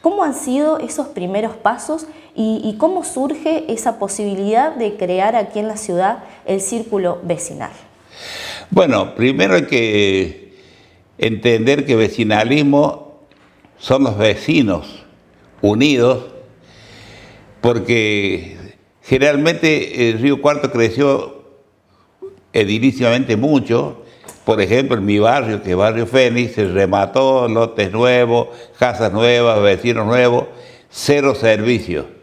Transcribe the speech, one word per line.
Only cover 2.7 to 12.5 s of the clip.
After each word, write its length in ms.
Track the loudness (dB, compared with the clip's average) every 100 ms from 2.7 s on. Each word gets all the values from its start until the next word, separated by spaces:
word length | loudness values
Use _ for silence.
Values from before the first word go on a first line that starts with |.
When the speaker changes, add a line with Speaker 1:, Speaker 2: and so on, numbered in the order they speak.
| -2
Speaker 1:
cómo 280 | -2 -2
surge 680 | -6 -6 -6 -4 -2 -4 -4
esa 260 | -4 -4 -4
posibilidad 760 | -8 -6 -6 -4 0 0 0
de 220 | -2 -6 -4
crear 380 | -4 0 0
aquí 260 | 0 -2 -6
en 60 | -6
la 120 | -8
ciudad 460 | -6 -2 -2 -2 -10 -16
el 160 | -4 -4
círculo 600 | -2 -6 -4 -2 -2 -4
vecinal? 480 | -6 -6 -6 -10 -12 -14 -20 _ _ -20 -16 -14 -14 -16 -2
Speaker 2:
Bueno, 460 | 2 2 2 -2
primero 400 | 0 0 2 2
hay 100 | 2
que 880 | 2 0 2 2 2 2 -2 -6 -20 -20 -20 _ _ _ _ _
entender 680 | -4 0 0 2 2 0 2
que 100 | 2
vecinalismo 1300 | 2 0 0 0 2